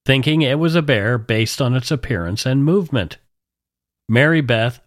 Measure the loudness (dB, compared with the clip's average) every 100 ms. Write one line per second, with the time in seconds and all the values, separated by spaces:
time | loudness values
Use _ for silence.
0 | -2 0 2 0 2 0 0 0 2 0
1 | 0 -2 -2 -2 -2 -2 -2 -2 -2 -4
2 | -4 -4 -4 -4 -2 0 2 0 0 -2
3 | -4 -8 _ _ _ _ _ _ _ _
4 | -2 2 4 2 2 0 0 -4